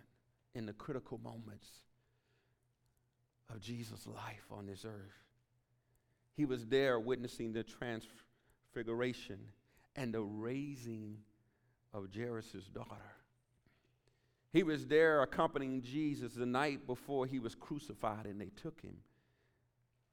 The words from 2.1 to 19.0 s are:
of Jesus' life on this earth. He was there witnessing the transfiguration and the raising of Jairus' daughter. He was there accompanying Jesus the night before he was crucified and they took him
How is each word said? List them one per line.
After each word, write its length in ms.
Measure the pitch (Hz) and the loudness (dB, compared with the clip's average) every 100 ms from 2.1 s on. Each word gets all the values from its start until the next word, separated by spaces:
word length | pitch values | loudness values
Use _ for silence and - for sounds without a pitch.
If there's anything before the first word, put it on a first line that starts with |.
| _ _ _ _ _ _ _ _ _ _ _ _ _ _ | _ _ _ _ _ _ _ _ _ _ _ _ _ _
of 140 | 113 | -12
Jesus' 460 | 98 120 113 107 113 | -8 -6 -6 -10 -10
life 440 | 110 110 107 - | -10 -10 -10 -12
on 140 | 107 101 | -10 -8
this 180 | 98 | -8
earth. 440 | 110 104 98 101 - _ _ _ _ _ _ _ _ _ _ | -8 -10 -12 -18 -20 _ _ _ _ _ _ _ _ _ _
He 120 | - 147 | 0 2
was 200 | 127 113 | 2 4
there 340 | 135 139 120 | 6 8 6
witnessing 540 | 113 123 120 - 117 | 4 0 -2 -4 -2
the 100 | 113 | -2
transfiguration 1900 | 110 - 123 113 - - - _ _ _ _ 131 113 117 127 120 - 101 110 - _ - _ - | -4 -4 -4 -4 -6 -18 -20 _ _ _ _ -6 -2 2 2 0 -6 -10 -12 -18 _ -20 _ -4
and 180 | 127 | 0
the 100 | 113 | 2
raising 1000 | 101 107 113 135 143 139 120 110 107 107 107 _ _ _ _ _ _ | 0 -2 -2 -2 -4 -6 -6 -6 -6 -10 -14 _ _ _ _ _ _
of 180 | 107 98 | -8 -6
Jairus' 580 | 98 120 117 107 98 95 | -4 -4 -4 -6 -12 -10
daughter. 420 | 98 120 107 101 - _ _ _ _ _ _ _ _ _ _ _ _ _ | -10 -10 -12 -16 -20 _ _ _ _ _ _ _ _ _ _ _ _ _
He 120 | 160 | 6
was 240 | 156 151 127 | 6 4 6
there 340 | 151 160 151 | 8 10 8
accompanying 640 | 127 - 160 147 135 131 | 6 6 4 4 0 -2
Jesus 500 | 120 139 151 135 120 | -2 0 0 0 -4
the 140 | 117 123 | -2 2
night 400 | 127 147 139 135 | 4 4 2 -2
before 400 | 123 - 139 127 | -6 0 0 2
he 100 | 131 | 0
was 160 | 113 | -4
crucified 720 | - - 147 - - 117 107 107 | -8 -8 -8 -6 -4 -2 -2 -4
and 160 | 101 | -6
they 80 | 101 | -8
took 320 | - 165 160 | -8 -12 -10
him 220 | - 92 | -14 -14